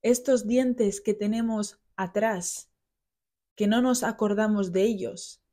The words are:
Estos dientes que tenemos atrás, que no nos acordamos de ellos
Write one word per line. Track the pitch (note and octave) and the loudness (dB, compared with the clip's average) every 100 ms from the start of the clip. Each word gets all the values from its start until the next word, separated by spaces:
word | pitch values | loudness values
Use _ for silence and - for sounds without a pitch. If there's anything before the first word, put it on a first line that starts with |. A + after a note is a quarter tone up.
Estos | A3+ B3 B3 B3+ G#3+ | 2 0 2 0 2
dientes | A#3+ B3+ B3 G#3 G3 | 0 2 2 0 0
que | - G#3 | -4 -2
tenemos | G#3 A3+ A3+ A3 G#3 - _ - | -2 -2 -4 -4 -6 -10 _ -8
atrás, | F#3 G#3 A3 G3 F3 - - _ _ _ _ _ _ _ _ - | -4 0 0 -2 -6 -10 -14 _ _ _ _ _ _ _ _ -2
que | G#3 | 2
no | A3+ | 2
nos | B3+ B3 | 2 2
acordamos | A3+ A3+ G#3+ G3+ G#3+ G#3 F#3+ | -2 -2 0 0 2 0 0
de | F3+ | 2
ellos | G#3 G#3 A#2 B2 - - _ | 2 0 -6 -10 -16 -20 _